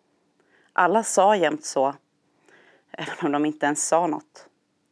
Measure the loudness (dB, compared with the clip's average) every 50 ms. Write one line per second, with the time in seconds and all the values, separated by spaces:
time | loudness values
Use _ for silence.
0 | _ _ _ _ _ _ _ _ _ _ _ _ _ _ 0 0 2 2 2 0
1 | 0 0 2 4 4 4 4 4 2 0 -2 -4 -8 -6 -2 0 0 0 -2 -6
2 | _ _ _ _ _ _ _ _ _ _ -20 _ _ _ _ _ _ _ -14 -12
3 | -12 -12 -8 -6 -4 -2 -2 -2 -2 -2 -2 -2 -2 -2 -2 -2 -2 0 2 2
4 | 2 0 -4 -6 -10 _ _ -20 -20 _ _ _ _ _ _ _ _ _